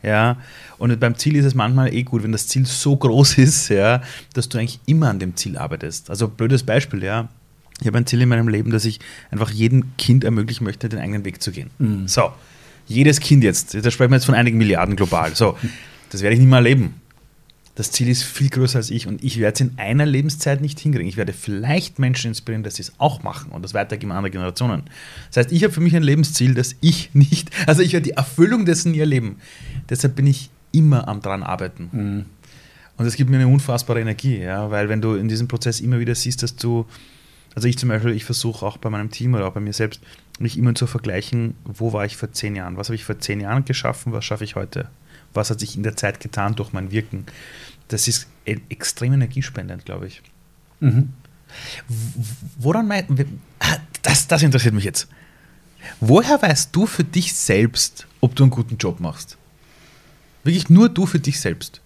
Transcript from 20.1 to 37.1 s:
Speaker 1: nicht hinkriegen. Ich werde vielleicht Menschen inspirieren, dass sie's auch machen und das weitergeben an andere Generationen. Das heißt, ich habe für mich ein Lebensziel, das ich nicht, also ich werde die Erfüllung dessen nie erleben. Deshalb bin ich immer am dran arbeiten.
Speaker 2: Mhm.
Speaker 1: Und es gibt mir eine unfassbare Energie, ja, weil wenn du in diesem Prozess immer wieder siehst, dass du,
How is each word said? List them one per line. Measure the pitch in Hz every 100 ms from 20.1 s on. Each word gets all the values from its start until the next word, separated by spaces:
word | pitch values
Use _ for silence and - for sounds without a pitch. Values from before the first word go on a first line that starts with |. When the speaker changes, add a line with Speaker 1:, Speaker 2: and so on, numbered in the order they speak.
| 135 147 147 - 139
Speaker 1:
nicht | 147 -
hinkriegen. | 151 139 87
Ich | 95
werde | 101
vielleicht | 95 - 98 120 165 - -
Menschen | 127 127 120
inspirieren, | 110 - 110
dass | 107
sie's | - 90 _
auch | 117 117
machen | - - -
und | -
das | 92
weitergeben | 104 101 107 104
an | 90
andere | 98
Generationen. | 95 90 90 120 85 - - - - -
Das | -
heißt, | 123
ich | 165
habe | 208
für | 160
mich | 170
ein | 170
Lebensziel, | 147 147 156 - 127
das | 123 123 -
ich | 160 170 -
nicht, | 139 143 170 - - 156
also | 156
ich | 180
werde | 175
die | 139 -
Erfüllung | 131 - 180 233
dessen | 180 170 175
nie | 156
erleben. | 151 135 113 - - - - - -
Deshalb | 127 139 127
bin | 139
ich | 135 - _ _
immer | 160 156 127 -
am | 104
dran | 101 98
arbeiten. | - 90 92 87 87
Speaker 2:
Mhm. | 110 101 101 98 - - - - - - -
Speaker 1:
Und | 120
es |
gibt | 117 131
mir | 131
eine | 127
unfassbare | 135 135 120 - 113
Energie, | 113 107 139 110
ja, | 90 95 104
weil | 104 104
wenn | 110
du | 113
in | 107 110
diesem | 110 123
Prozess | 117 123 113
immer | 120 123
wieder | 117 117
siehst, | 127 123
dass | 123 -
du, | 120 117 113 - -